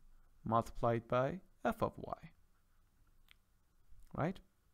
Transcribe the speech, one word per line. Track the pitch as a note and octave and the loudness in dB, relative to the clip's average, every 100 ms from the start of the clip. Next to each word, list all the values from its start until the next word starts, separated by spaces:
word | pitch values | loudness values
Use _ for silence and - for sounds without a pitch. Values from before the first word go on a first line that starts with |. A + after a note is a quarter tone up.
| - - - - | -20 -20 -20 -10
multiplied | A#2 A2+ A2+ - A#2+ A#2 - | 2 2 2 0 2 2 2
by | B2 C3+ F3+ - - | 2 2 -2 -10 -4
f | A#3+ A3 | -2 0
of | - - | -2 -4
y, | - - D#3+ - - _ _ _ - _ - - - - _ _ _ _ - - - - | -10 -10 -12 -20 -20 _ _ _ -20 _ -20 -20 -20 -20 _ _ _ _ -20 -18 -10 -2
right? | D#3 G3 - _ _ | -2 -2 -12 _ _